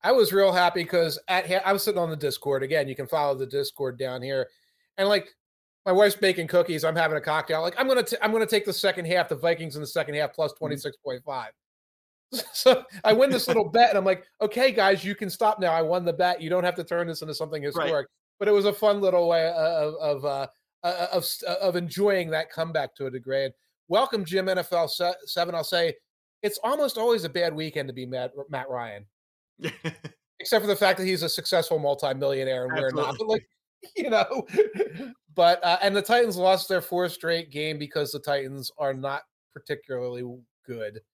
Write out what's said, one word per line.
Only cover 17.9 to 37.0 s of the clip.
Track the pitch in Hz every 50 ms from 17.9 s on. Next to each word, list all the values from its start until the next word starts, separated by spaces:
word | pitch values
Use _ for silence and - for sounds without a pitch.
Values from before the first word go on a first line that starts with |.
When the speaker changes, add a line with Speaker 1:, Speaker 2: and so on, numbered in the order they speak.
| 160 147 139 - _ _ _ _ _ _
Speaker 1:
But | 202 202
it | 208
was | 202 196
a | 208 202
fun | 208 - 214 208 202
little | 202 190 180 175 175 170
way | 170 165 160 160
of, | 170 165 156 160 170 160 151 151 156
of, | 165 160 151 147 139 131
uh, | 147 139 139 139 127 _ _ _ _ _ _ -
uh, | 175 180 180 175 180 -
of, | 180 165 - - - - 180 175 185
of | 202 190 170
enjoying | 180 175 170 - 180 202 208 202 190 175 160
that | 156 156 160 156
comeback | - - 160 170 160 156 139 127 _
to | - 139
a | 131
degree. | 123 131 120 131 135 135 139
And | 135 135 _ _ _ _ _ _ _
welcome, | 170 208 254 262 - 214 196
Jim | 156 175 190 185 190
N | 185 180
F | 165 - 180
L | 170 165 151
se-, | - - 175 175 180 - -
seven. | - - 175 175 170 175
I'll | 165 156
say | - - 175 170 165 160 - _ _ _ _ _ _ _ _ -
it's | 208 208 - -
almost | 226 277 302 294 269 - 220
always | 220 240 233 220 165
a | 160
bad | 135 175 175 170 156
weekend | 151 160 156 - 156 139 135
to | 127
be | 127 127
Matt, | 123 127 127 127 127 - 139 139 -
Matt | 151 131 127 135
Ryan, | 127 123 120 113 104 104 104 _ _ _ _ _ _
Speaker 2:
<laughs> | _ _ _ _ _ - 156 - - _ 165 - - _ 156 _ _ _ _ _ _
Speaker 1:
except | - - 247 220 208
for |
the | 208 196
fact | - 202 190 190 -
that | 185
he's | 185 190 175 160
a | 160
successful | - - 160 - - 175 165 - 165 156
multimillionaire | 147 143 143 139 - 139 135 135 139 139 139 135 135 131 131 127 127
and | 127 156
we're | 156 143 131
not. | -
But, | 151 - 131
Speaker 2:
Absolutely. | 139 123 - - 220
Speaker 1:
like, | 214 - _ _ _ _ _ _ _ - - _
<laughs> |
you | - 349 294
know, | 220 214 190 - 254 269 - - - 359 427 427 - - 403 453 - - 269 254 240 _ _
<laughs> | _ -
but, | - 175 170 175 175 -
uh, | 175 170 180 196
and | 202 196
the | 202 196
Titans | - 226 240 240 226 190
lost | 180 180 185 190 185 185 -
their | 196 180
fourth | 165 - - 180